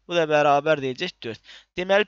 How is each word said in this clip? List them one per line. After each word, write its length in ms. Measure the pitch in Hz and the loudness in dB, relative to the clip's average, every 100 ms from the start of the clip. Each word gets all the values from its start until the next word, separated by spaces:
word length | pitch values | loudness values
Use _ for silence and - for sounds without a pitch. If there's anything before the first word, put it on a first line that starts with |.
| - | -6
Bu 80 | 175 | -2
da 60 | 156 | 2
bərabər 540 | 151 147 143 147 151 | 2 4 2 2 -2
deyəcək 300 | 131 127 - - | -2 -6 -10 -10
dörd. 280 | 117 107 _ - _ - | -14 -14 _ -20 _ -10
Deməli, 240 | 185 196 | 0 0